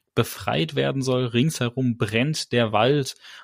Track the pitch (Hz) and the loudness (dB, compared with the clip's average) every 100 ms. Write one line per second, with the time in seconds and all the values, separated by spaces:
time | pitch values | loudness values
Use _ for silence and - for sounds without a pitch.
0 | _ - 113 - - 151 160 139 139 135 | _ -2 -2 -2 -2 -2 -2 -2 -2 0
1 | 131 127 127 117 156 - 120 - 127 117 | 0 0 0 2 2 0 -4 -2 -2 0
2 | 107 113 143 151 - 120 110 107 120 147 | 0 2 0 -2 -2 0 2 4 4 2
3 | - - - - | -2 -8 -18 -20